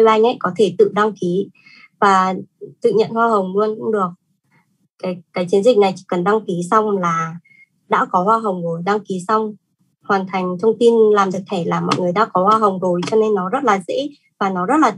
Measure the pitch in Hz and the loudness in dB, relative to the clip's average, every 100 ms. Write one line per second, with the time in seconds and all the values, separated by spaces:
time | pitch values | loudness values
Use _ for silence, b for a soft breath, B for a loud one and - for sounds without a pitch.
0 | 220 220 233 - 180 175 196 180 202 196 | 4 4 2 0 -4 0 0 2 2 2
1 | 214 202 175 185 - b b b b _ | -2 -2 -4 -4 -4 b b b b _
2 | 202 190 185 185 - _ - - - 226 | 2 4 2 -2 -10 _ -20 -4 0 0
3 | 208 226 233 214 185 190 214 220 240 208 | 0 0 0 0 -2 -2 -2 -2 -4 -2
4 | 180 175 _ _ _ _ _ _ _ _ | -2 -6 _ _ _ _ _ _ _ _
5 | 185 180 - - 180 202 214 208 196 185 | -8 -8 -8 -6 0 2 4 4 2 -2
6 | - 180 180 214 214 175 175 220 214 196 | -6 -2 0 -2 -2 -6 0 0 0 0
7 | 175 165 165 170 b b b _ - 196 | -2 -2 -4 -10 b b b _ -4 -2
8 | 254 185 190 226 220 185 170 165 175 208 | 0 0 2 0 0 -4 -6 -4 -2 -4
9 | 202 185 180 220 214 208 _ _ _ _ | -4 -8 -2 -2 -2 -8 _ _ _ _
10 | - 196 190 190 180 180 220 220 233 233 | -4 -2 -2 -4 -4 0 0 2 4 4
11 | 214 208 190 190 - 190 175 170 175 - | 4 4 2 -2 -6 -4 -2 -4 -2 -2
12 | 180 185 220 180 190 220 214 190 180 175 | -2 0 0 0 2 2 2 0 -2 -2
13 | 156 220 214 202 185 254 262 196 - - | 0 0 2 0 -2 -2 0 0 -2 -6
14 | 285 B B - 196 180 185 302 262 | -6 B B -6 -4 -2 0 2 2